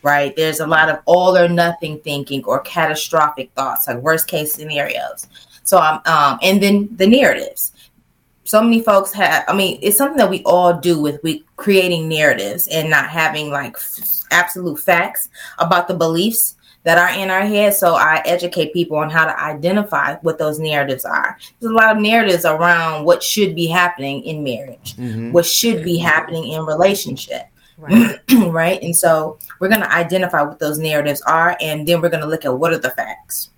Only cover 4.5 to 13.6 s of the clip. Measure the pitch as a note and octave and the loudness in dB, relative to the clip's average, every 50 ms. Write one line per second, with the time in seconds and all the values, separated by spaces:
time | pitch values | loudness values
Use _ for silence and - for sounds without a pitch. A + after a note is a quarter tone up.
4.5 | - D3+ D3+ D#3 D3+ C#3+ C#3+ - - - - - - - - _ _ - - _ | -8 -10 -10 -6 -4 -4 -4 -4 -6 -8 -8 -10 -12 -14 -18 _ _ -20 -20 _
5.5 | _ _ _ - G3 F3+ D#3+ D#3 D#3 - _ E3 D#3+ D3+ C#3+ C#3 C3 - F3 F#3+ | _ _ _ 2 4 4 4 4 0 0 _ 0 2 4 4 2 0 2 0 2
6.5 | G3 G3+ G3 G3 G3+ G3+ G3+ G#3 - F3 F#3+ G#3 A#3+ C#4 C4 E3 - - - - | 2 4 4 4 2 2 0 -2 -2 2 4 6 6 6 6 2 2 0 -6 -10
7.5 | - - - - _ _ - _ _ _ _ _ _ _ _ _ _ _ _ - | -8 -8 -8 -8 _ _ -20 _ _ _ _ _ _ _ _ _ _ _ _ 2
8.5 | - G#3+ A3+ A#3 A#3 A3+ A3+ A3+ G3+ G3 F#3+ - - G3+ F#3 D3+ D#3 - - - | 2 4 4 4 2 2 2 4 2 2 2 0 -2 -2 0 0 0 0 0 -2
9.5 | E3 G3 G3 F3+ - - - G#3 G3 - C#4 C#4 D#4+ C#4 A3 F#3 F#3+ - - - | -2 0 0 -2 -4 -2 -2 0 2 2 0 0 2 2 2 2 0 -2 2 2
10.5 | E3+ F3+ F3+ F3 E3+ - C#3+ F3 E3+ D3+ D3+ D3 C#3+ C#3+ - D#3+ C#3+ D3+ _ _ | 4 6 4 4 2 2 0 0 0 2 0 -2 -4 -4 -4 -6 -6 -6 _ _
11.5 | _ - - G#3 G3 F#3+ F3+ F3+ F3 E3 D#3+ D#3+ D#3+ D3+ D3+ C#3+ - - G3 - | _ -6 0 2 2 4 4 2 -2 -2 -2 -2 0 2 2 2 2 0 -4 -6
12.5 | - F3 - - D#3 D#3+ D#3 D#3+ D#3 C#3+ C#3 D3+ D#3 E3 D#3+ D3+ C#3+ D3+ D3+ D3+ | -4 -6 -6 -2 -2 -4 0 2 0 0 0 -2 -2 -2 -2 -2 -2 -4 -6 -6
13.5 | C#3+ C#3+ | -6 -6